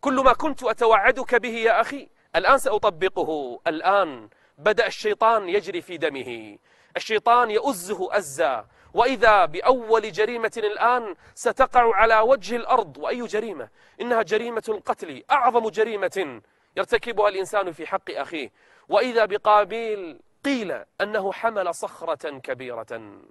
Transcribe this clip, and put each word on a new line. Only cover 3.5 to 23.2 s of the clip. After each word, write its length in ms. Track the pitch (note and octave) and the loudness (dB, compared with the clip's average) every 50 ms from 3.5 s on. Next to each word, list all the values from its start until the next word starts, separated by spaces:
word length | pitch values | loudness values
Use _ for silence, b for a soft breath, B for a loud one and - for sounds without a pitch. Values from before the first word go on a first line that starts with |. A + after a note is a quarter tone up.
| A#2+ - _ | -12 -6 _
الآن 640 | - D#3 D#3+ D#3 F3+ G3 G3+ F#3+ E3 C#3 A#2+ A2 G#2 b b b b b _ | -4 -4 -2 0 2 2 2 2 0 -4 -14 -16 -20 b b b b b _
بدأ 280 | C#3+ G#3 G#3+ G#3+ A#3 | 0 0 2 2 0
الشيطان 640 | F#3+ - - - G#3+ G#3 - A3+ A3 A#3 A3 G3+ F3 | 0 -2 -4 -4 -4 0 2 4 4 4 4 0 0
يجري 320 | F3 G#3 - E3 E3+ E3+ | -2 -2 -2 -2 -10 -10
في 160 | - - F3+ | -10 -10 -10
دمه، 640 | D#3+ D#3 D#3 C#3+ C3+ A#2+ B2 A#2+ A2+ A2 G#2+ G2+ - b b b b b b b | -4 -4 -4 -4 -4 -10 -10 -10 -12 -12 -16 -20 -20 b b b b b b b
الشيطان 540 | - - - A3 G#3 _ A#3+ A#3 A#3+ B3 A3+ | -10 -6 -2 -2 0 _ 4 6 6 4 2
يؤزه 680 | G#3 G#3+ - C#4 C4 F3+ E3+ F#3 G#3 F3 F#3 - - | 0 -2 0 0 -4 -4 -6 -8 -6 -6 -6 -2 -2
أزا، 500 | - - C#3+ C3+ C#3 E3 D3 C3 A2+ G#2+ b b b b b b | -4 -4 -4 -4 -2 -2 -2 -2 -4 -8 b b b b b b
وإذا 500 | F3 A#3 C4 C4+ A3 G3+ A3+ G#3+ G3+ F3+ | 2 2 2 2 4 6 6 8 8 6
بأول 680 | D#3 D3+ F3 - - C4+ B3+ A#3 G#3+ A3 A3+ G#3 A3 F3 | 4 0 -2 2 4 2 2 4 2 2 2 2 0 -2
جريمة 400 | E3+ G#3+ A3 A#3+ A#3 A3+ G#3+ - | 0 0 0 0 -2 -4 -4 -4
الآن 580 | A#3 G#3 G#3 G#3 - G#3 A#3 B3 B3 A#3 G#3 E3+ b b b b | -2 -4 -4 -2 0 2 2 2 2 -2 -6 -12 b b b b
ستقع 640 | - - A#3+ G#3 - C4 B3 - B3+ A#3+ A#3 G#3+ | -4 -4 -4 2 2 2 4 6 4 4 4 4
على 240 | F#3+ A3 A3+ A3+ A3 | 4 4 6 6 4
وجه 360 | A3 A#3 C4+ B3+ F#3+ G3+ A#3 | 6 4 4 2 2 -6 -6
الأرض. 420 | A#3+ A3+ - B3 B3 G#3 D#3+ C3 C#3 | -6 0 2 2 2 2 0 -8 -8
وأي 280 | D3 - A3 B3 A#3+ | -6 -6 -4 -4 -6
جريمة؟ 420 | G#3+ G3 G#3+ A3+ A3+ F#3+ C#3+ A#2 G#2+ b b b b b b | -4 -4 -6 -4 -6 -10 -12 -12 -14 b b b b b b
إنها 220 | A3 A#3+ B3 A3+ A3 | -4 -2 0 0 0
جريمة 400 | D#3 G3 A3 A#3 A#3 A#3 A3 - - | 0 -2 -2 -2 -2 -6 -6 -4 -4
القتل، 540 | G#3+ G3 - - A3+ _ - E3+ C#3+ B2 - _ | -6 -6 -4 -6 -6 _ -6 -12 -12 -14 -2 _
أعظم 380 | - C#4+ B3 A#3+ A3+ A#3+ A3+ A3 | 2 4 4 4 4 2 0 0
جريمة 720 | D#3+ G3 A3 A3 A3+ G3+ F#3+ F3 - F#3+ F#3 D3 B2+ A2 _ _ _ _ _ _ _ | 0 0 0 0 0 -4 -4 -4 -2 -4 -4 -4 -6 -12 _ _ _ _ _ _ _
يرتكبها 520 | - D3+ - - A3 - A#3 A#3 G3+ G#3 G#3 | -6 -2 0 0 -2 -2 -2 -2 2 2 2
الإنسان 440 | G3 F#3+ F#3+ F3 - G#3 G3 F#3 D#3+ | 2 0 -6 -2 -2 -2 -2 -4 -6
في 140 | - D#3+ | -10 -8
حق 240 | - F#3+ F#3+ _ - | -6 -6 -6 _ -6
أخيه. 420 | E3+ D3+ C#3 - - D#3 C3+ G#2+ b b b b b b b b | -8 -8 -8 -8 -8 -10 -10 -10 b b b b b b b b
وإذا 360 | E3+ G#3 A#3 B3+ A#3+ A#3 A3 | 0 2 2 2 2 2 2
بقابيل 960 | G3+ G3 G#3 _ G#3+ G#3 G#3 G#3 F3+ G#3 A3+ A#3 A3 G#3+ G3+ F#3 E3 D3 - _ _ _ _ _ | 2 0 -2 _ 4 6 6 4 2 -4 -8 -6 -6 -6 -8 -8 -12 -14 -18 _ _ _ _ _
قيل 380 | C#4 C#4 B3 A3 F3+ C#3+ A2+ - _ _ _ | -2 -2 -2 -2 -6 -8 -10 -10 _ _ _
أنه 320 | - G#3 G#3+ G#3+ F#3+ G3 F#3 | -4 -2 -2 -2 -2 -2 -6
حمل 420 | - - A#3 A3+ G3+ F#3 F3+ E3+ | -2 -2 -2 0 0 -2 -2 -4
صخرة 640 | - - G3 - - E3+ E3+ D#3 C3+ - D#3+ C#3+ C3+ | -6 -8 -12 -12 -10 -6 -6 -6 -6 -6 -10 -10 -10
كبيرة 640 | B2+ - C3 A#2+ C3 B2 A#2+ A2+ A2 _ B2 A2+ A2 G#2 G2+ F#2+ | -8 -10 -8 -8 -8 -10 -10 -10 -10 _ -12 -12 -12 -16 -20 -20